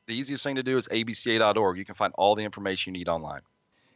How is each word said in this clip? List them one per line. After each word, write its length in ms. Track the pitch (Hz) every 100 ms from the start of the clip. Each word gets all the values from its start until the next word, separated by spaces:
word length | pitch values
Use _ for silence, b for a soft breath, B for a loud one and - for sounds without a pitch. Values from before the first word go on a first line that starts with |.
| -
the 80 |
easiest 300 | 117 139 139
thing 120 | 143 135
to 80 |
do 120 | 127 131
is 140 | 110
A 120 | 113
B 100 | 113
C 240 | 107 120 113
A 20 |
dot 180 | 107 104
org. 200 | 101 90
You 80 | 98
can 100 | -
find 180 | 101 -
all 180 | 98 104
the 80 |
information 500 | 107 98 98 95 -
you 60 | 92
need 80 | 87
online. 320 | 82 76 71 - _ _ _ _